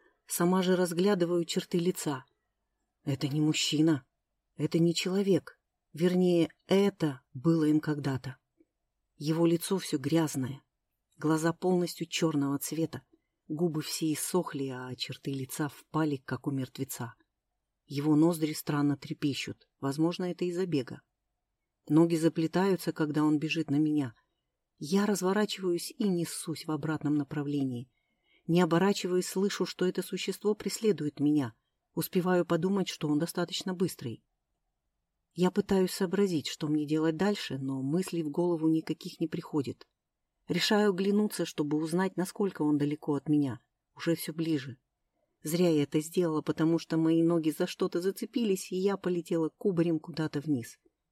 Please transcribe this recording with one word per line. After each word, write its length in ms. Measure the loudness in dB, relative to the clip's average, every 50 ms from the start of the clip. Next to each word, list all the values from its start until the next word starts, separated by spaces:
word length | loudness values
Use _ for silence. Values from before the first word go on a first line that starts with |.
| _ _ _ _ _
сама 340 | -10 -2 0 2 4 4 4
же 140 | 4 4 4
разглядываю 720 | 4 2 0 0 0 2 2 4 2 2 2 2 0 -2
черты 340 | -2 -4 -4 -4 -2 -2 0
лица. 460 | 0 0 -2 0 -4 -4 -4 -4 -8 _ _ _ _ _ _ _ _ _ _ _ _ _ _ _ _
Это 220 | -4 -2 -2 -2
не 140 | -2 0 2
мужчина, 640 | 2 2 2 0 0 0 2 4 4 4 4 2 -2 _ _ _ _ _ _ _ _ _ _
это 220 | -6 -4 0 2
не 160 | 4 4 4 2
человек. 680 | 0 -2 -2 0 0 2 4 4 2 2 -4 -14 _ _ _ _ _ _ _ -4
Вернее, 600 | 0 2 2 4 4 4 4 6 4 2 2 -2 _ _
это 540 | 2 4 4 4 2 0 _ -2 -2 -2 -4 _ _ _
было 300 | -2 2 2 4 4 4
им 160 | 4 4 2
когда-то. 580 | 2 0 -4 -2 -2 -4 -4 -4 -6 -10 -14 -14 _ _ _ _ _ _ _ _ _ _ _ _ _ _ _
Его 300 | _ -4 -2 2 2 4
лицо 320 | 4 4 2 0 -2 -2 -2
всё 180 | -2 -4 -4
грязное, 640 | -4 -2 0 2 2 2 0 -2 -4 -4 -4 -6 -10 -16 _ _ _ _ _ _ _ _ _ _
глаза 360 | _ 0 0 0 2 2 0 -2
полностью 520 | 0 0 2 2 2 0 -2 -4 -8 -8
чёрного 540 | -6 -2 0 0 2 2 0 0 0 -2 -2
цвета, 420 | -4 -6 -2 -2 -2 -4 -4 -12 -16 _ _ _ _ _ _ _ _
губы 340 | -10 -4 -2 -2 -2 -2 -4
все 320 | -4 -6 -6 -4 -2 -2 -2
иссохли, 540 | -2 -4 -2 -2 -2 -2 -2 -6 -6 -6
а 280 | -6 -6 -8 -8 -10 -8
черты 360 | -10 -8 -10 -10 -8 -6 -6
лица 380 | -6 -6 -6 -8 -6 -6 -6 -6
впали, 480 | -6 -12 -20 _ -2 -2 0 0 -2
как 280 | -4 -6 -8 -8 -6 -4
у 60 | -4
мертвеца. 640 | -4 -4 -6 -6 _ -8 -8 -8 -8 -10 -10 -12 -12 _ _ _ _ _ _ _ _ _ _ _ _ _ _ _
Его 260 | -6 -2 2 4 4
ноздри 380 | 6 6 4 4 2 -2 -4 -4
странно 440 | -6 -4 -2 0 0 2 0 0
трепещут, 720 | -2 -6 -10 -8 -4 -2 -2 -2 -4 -6 -8 -10 -14 _ _ _ _
возможно, 440 | -4 -4 0 0 0 0 0 -2 -4
это 200 | -6 -4 -4 -4
из-за 220 | -4 -2 -2 -2
бега. 340 | 0 0 -2 -2 -4 -10 -14 _ _ _ _ _ _ _ _ _ _ _ _ _ _ _ _ _
Ноги 300 | 2 6 6 6 6 4
заплетаются, 760 | 2 2 2 2 2 -2 0 2 2 2 2 2 0 0 -4 -2
когда 300 | -2 -2 0 2 2 2
он 160 | 4 2 2
бежит 320 | 0 -2 -2 -4 -2 0
на 60 | 2
меня. 360 | 2 2 2 2 0 -2 -2 -6 _ _ _ _ _ _ _ _ _ _ _ _
Я 300 | _ -6 -2 0 0 2
разворачиваюсь 840 | 2 0 0 0 0 0 0 0 -2 -2 -4 -2 -2 -2 -2 -4 -10 -6
и 100 | -2 -2
несусь 600 | 0 0 0 -2 -4 -6 -10 -8 -8 -8 -8 -6
в 40 | -6
обратном 440 | -6 -4 -2 -4 -4 -2 0 0 0
направлении. 720 | 0 0 -2 -4 -6 -4 -2 -2 -2 -2 -2 -4 -6 -8 -12 _ _ _ _ _ _ _ _ _ _ _
Не 160 | 2 4 4
оборачиваясь, 640 | 6 6 4 4 4 4 2 0 -2 0 0 0 0
слышу, 400 | 0 0 0 0 0 0 -2 -4
что 200 | -4 -2 -2 -2
это 180 | 0 0 -2 -6
существо 500 | -6 -8 -6 -6 -6 -6 -2 0 -2 0
преследует 640 | 0 -2 -6 -6 0 2 2 2 2 -2 -6 -2 0
меня. 360 | 2 4 4 4 2 0 -6 _ _ _ _ _ _ _ _
Успеваю 500 | -6 -6 -2 -2 0 2 4 2 2 2
подумать, 440 | 2 0 0 2 0 0 0 0 -2
что 180 | -4 -4 -2
он 100 | 0 0
достаточно 560 | 0 0 -2 -2 -4 -4 -4 -4 -6 -6 -6 -2
быстрый. 500 | -2 -2 -2 -2 -6 -10 -10 -10 -10 _ _ _ _ _ _ _ _ _ _ _ _ _ _ _ _ _ _ _ _ _ _ _
Я 160 | 0 2 2
пытаюсь 420 | 2 2 0 2 2 2 2 2
сообразить, 540 | 0 -2 -2 0 2 2 2 2 0 -2 -2
что 220 | -4 -8 -6 -4
мне 180 | -2 0 -2 0
делать 320 | 0 0 2 2 0 2
дальше, 400 | 2 0 0 0 -2 -4 -8 -8
но 240 | -6 -6 -6 -4 -4
мыслей 400 | -2 0 0 0 -2 -2 -4 -4
в 80 | -4 -4
голову 380 | -2 -2 0 0 0 0 2 2
никаких 500 | 2 0 0 -4 -8 -8 -8 -14 -6 -6
не 80 | -4
приходит. 600 | -4 -4 -8 -8 -4 -4 -2 -2 -4 -8 -10 -16 _ _ _ _ _ _ _ _ _ _ _ _
Решаю 440 | -4 -2 -2 0 2 2 2 2 2
оглянуться, 520 | 0 0 0 2 2 2 2 0 -2 -4 -6
чтобы 340 | -6 -4 -4 -2 -2 0
узнать, 400 | -2 -2 0 0 0 0 0 -2
насколько 440 | -4 -6 -6 -4 -4 -4 -4 -2 -2
он 160 | 0 0 2
далеко 380 | 2 0 -2 -2 -4 -4 -4 -4
от 120 | -4 0 0
меня. 300 | 2 2 2 0 -4 -8 -14 _ _ _ _ _ _
Уже 180 | -6 -2 -2 -2
всё 180 | -2 -4 -8
ближе. 460 | -6 -4 -2 -2 -2 -2 -4 -8 -14 -16 _ _ _ _ _ _ _ _ _ _ _ _ -8
Зря 260 | -4 0 2 4 4
я 140 | 4 4 2
это 180 | 2 0 -2
сделала, 400 | -2 0 0 0 0 2 0 0
потому 380 | -2 -2 0 2 4 4 4 2
что 180 | 0 -2 0
мои 260 | 2 4 4 4 4 4
ноги 280 | 4 2 2 2 0
за 140 | 0 0 -4
что-то 360 | -4 -2 -4 -4 -2 -2 -2
зацепились, 680 | -2 -2 -4 -4 -8 -6 -2 -2 0 0 0 -2 -4 -6
и 40 | -4
я 220 | 0 0 0 0
полетела 520 | 0 -2 -2 -2 -2 -2 -2 0 0 0 -2
кубарем 500 | -4 _ -2 0 2 2 2 2 0 -2
куда-то 420 | -4 -6 -6 -4 -4 -4 -4 -4
вниз. 360 | -2 0 -2 -2 -2 -8 -14 _ _ _ _ _ _ _